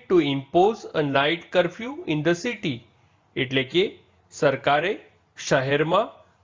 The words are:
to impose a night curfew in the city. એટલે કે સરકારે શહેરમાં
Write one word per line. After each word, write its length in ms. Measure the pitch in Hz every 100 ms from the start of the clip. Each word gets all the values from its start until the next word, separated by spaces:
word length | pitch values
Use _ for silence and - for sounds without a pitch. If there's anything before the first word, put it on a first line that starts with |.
| -
to 60 | 180
impose 600 | 143 139 135 170 196 226 -
a 100 | 160
night 400 | 147 139 147 170 -
curfew 400 | 185 175 175 233 302 359
in 160 | 156
the 100 | 151 170
city. 380 | 247 226 160 120 - _ _ _ _ -
એટલે 280 | 131 135
કે 360 | 131 165 208 - _ _ _
સરકારે 680 | - 147 135 151 147 170 262 - _ _ -
શહેરમાં 720 | - 147 131 143 156 185 254 - _ _